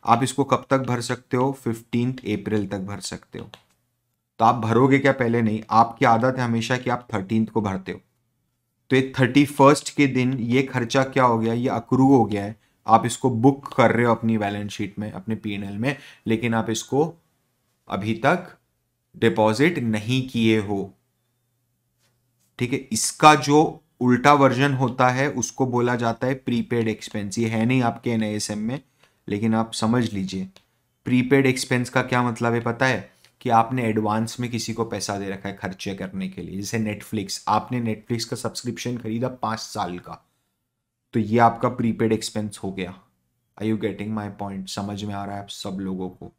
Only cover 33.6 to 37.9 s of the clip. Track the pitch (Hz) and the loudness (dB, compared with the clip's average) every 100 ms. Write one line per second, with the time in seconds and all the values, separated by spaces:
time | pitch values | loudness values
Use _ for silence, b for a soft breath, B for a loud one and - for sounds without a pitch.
33.6 | 113 127 113 110 107 110 113 - 123 117 | 2 0 0 0 0 -2 -4 -6 -6 -6
34.6 | 110 110 113 107 - 101 98 95 98 98 | -6 -6 -6 -6 -6 -6 -6 -8 -10 -8
35.6 | - - - 95 95 95 92 92 85 92 | -10 -8 -10 -8 -10 -8 -8 -8 -12 -10
36.6 | 101 117 107 104 - 110 98 - - 107 | -6 -4 -4 -6 -6 -6 -6 -8 -2 -2
37.6 | 110 127 117 | 0 -6 -4